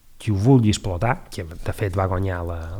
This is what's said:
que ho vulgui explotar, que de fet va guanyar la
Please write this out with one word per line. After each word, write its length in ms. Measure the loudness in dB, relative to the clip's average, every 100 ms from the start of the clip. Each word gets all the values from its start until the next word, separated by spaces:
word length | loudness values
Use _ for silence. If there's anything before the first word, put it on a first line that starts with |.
| _ -10
que 120 | -2
ho 60 | 2
vulgui 320 | 6 6 6
explotar, 520 | 2 -2 -2 -2 -2 -6
que 140 | -12
de 300 | -12 -8 -6
fet 240 | -4 -2 0
va 80 | 0
guanyar 360 | 0 -2 -4 -6
la 140 | -8 -8